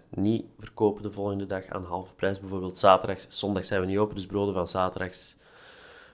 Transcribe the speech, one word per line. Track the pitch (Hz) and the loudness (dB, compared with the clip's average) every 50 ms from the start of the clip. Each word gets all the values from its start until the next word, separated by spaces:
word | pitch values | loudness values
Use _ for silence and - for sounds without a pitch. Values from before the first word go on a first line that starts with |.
| - - | -20 -10
niet | - - 98 107 113 110 - - - | -2 0 2 2 2 0 -2 -8 -14
verkopen | - 107 - - - 110 104 98 - 104 | -18 -18 -10 0 2 4 4 4 2 -6
de | 104 | -8
volgende | 98 101 98 101 101 98 98 | -6 -4 -4 -4 -4 -4 -4
dag | 92 98 92 - - | -4 -6 -6 -6 -6
aan | - 95 90 | -8 -8 -6
halve | 87 87 92 92 - - | -6 -6 -6 -6 -8 -6
prijs, | - - 95 98 98 | -2 -2 -2 -2 -2
bijvoorbeeld | 98 95 98 95 92 92 90 - | -6 -6 -6 -4 -4 -4 0 6
zaterdags, | - 101 95 92 - 98 95 92 - - | 8 8 8 8 6 0 -6 -6 -8 -8
zondag | - - - 101 101 95 92 | -6 -2 -2 0 0 0 -2
zijn | - 104 98 | 0 0 0
we | 92 | 0
niet | 92 98 | 2 2
open, | 101 107 104 104 | 2 2 0 0
dus | 101 92 | -4 -8
broden | 90 98 101 101 101 92 | -4 -2 0 0 0 0
van | 92 87 | 0 -2
zaterdags | 85 - 95 92 92 - - 95 90 - - - - - - - - - - - - - - - - - - - - | 0 0 0 0 0 0 -4 -6 -6 -8 -10 -10 -12 -14 -16 -20 -20 -20 -20 -20 -20 -20 -20 -20 -20 -20 -20 -20 -20